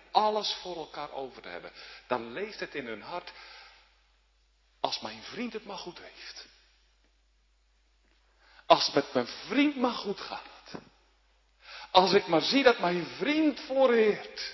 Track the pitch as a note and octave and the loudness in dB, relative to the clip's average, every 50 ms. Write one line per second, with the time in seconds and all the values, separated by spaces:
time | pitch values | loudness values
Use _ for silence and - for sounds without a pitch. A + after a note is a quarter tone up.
0 | - - - G3 G#3+ G#3+ G#3+ G#3+ G3 - - - - F3+ F3 E3 D3+ - - D#3 | -20 0 2 2 4 4 0 0 -2 -4 -6 -6 -8 -8 -8 -8 -10 -10 -10 -12
1 | D3 C#3+ - C3+ C3+ B2+ - - - F#2+ F2 E2+ F2 F2 - - - - - - | -10 -10 -8 -8 -8 -8 -10 -14 -14 -12 -12 -12 -12 -14 -16 -16 -18 -18 -20 -20
2 | - _ B2 A#2+ A2+ A#2 A#2+ D#3+ G3+ G#3+ G3+ - F3+ - - D3 B2+ A#2 A2 G#2 | -4 _ -2 -2 -2 -6 -8 -8 -8 -8 -8 -10 -10 -8 -8 -10 -8 -8 -10 -12
3 | G2 G2 E3+ F3+ - - - - - - - - - - - _ _ _ _ _ | -12 -10 -10 -10 -10 -12 -18 -20 -20 -20 -20 -20 -20 -20 -20 _ _ _ _ _
4 | _ _ _ _ _ _ _ _ _ _ _ _ _ _ _ _ - - - - | _ _ _ _ _ _ _ _ _ _ _ _ _ _ _ _ -6 -4 -4 -6
5 | - A3 A3 - - - - G3 B3 A#3 G#3+ G#3+ - G3 G3 F3+ - F3+ E3 - | -8 -10 -12 -12 -14 -14 -10 -8 -8 -8 -8 -12 -12 -12 -14 -12 -12 -14 -14 -16
6 | - - - - - - - - - - _ _ _ _ _ _ _ _ _ _ | -18 -20 -20 -18 -18 -18 -16 -18 -20 -20 _ _ _ _ _ _ _ _ _ _
7 | _ _ _ _ _ _ _ _ _ _ _ _ _ _ _ _ _ _ _ _ | _ _ _ _ _ _ _ _ _ _ _ _ _ _ _ _ _ _ _ _
8 | _ _ _ _ _ _ _ _ _ _ - - _ - E3 D3+ - - - D3 | _ _ _ _ _ _ _ _ _ _ -20 -20 _ 6 6 6 6 2 0 0
9 | - - - C3 A#2+ - - - - - G#3 C4+ C#4+ D4+ C#4+ C4 A#3+ B3 A3+ - | -2 0 -2 -2 -2 -2 -8 -12 -10 -2 2 2 2 2 2 0 0 -2 -2 -2
10 | - G3+ G3 - - - - - - - - - - - - - - - _ _ | -6 -6 -8 -8 -8 -10 -10 -12 -12 -16 -20 -20 -20 -16 -16 -16 -16 -18 _ _
11 | _ _ _ _ _ _ _ _ _ _ _ _ _ - - - - - - F#3 | _ _ _ _ _ _ _ _ _ _ _ _ _ -18 -16 -16 -14 4 6 6
12 | F#3 F#3 F3+ G3+ G3 E3+ E3+ D#3 C#3+ - A3+ C#4 C4 B3 A#3 - F#3 F3 F3+ F3 | 6 8 4 4 4 4 2 2 2 4 2 6 8 6 6 6 2 0 0 0
13 | D#3+ C#3 B2+ C3 F#3 C4+ D4+ D#4 D#4+ D4 A#3 - - - C4 C4+ C4+ B3+ A#3+ A#3 | -2 -6 -6 -4 -2 0 2 4 4 2 2 0 -6 -2 2 4 6 6 6 6
14 | A3 G#3 G3+ - - - - - - - | 6 4 4 0 -6 -12 -12 -12 -12 -12